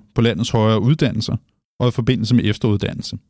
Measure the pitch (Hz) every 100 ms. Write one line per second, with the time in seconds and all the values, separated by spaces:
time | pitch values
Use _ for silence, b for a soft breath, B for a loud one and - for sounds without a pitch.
0 | - - 117 117 120 117 110 110 120 156
1 | 135 110 - 110 _ _ _ - 123 123
2 | 117 127 107 123 107 107 117 101 107 -
3 | - 107 _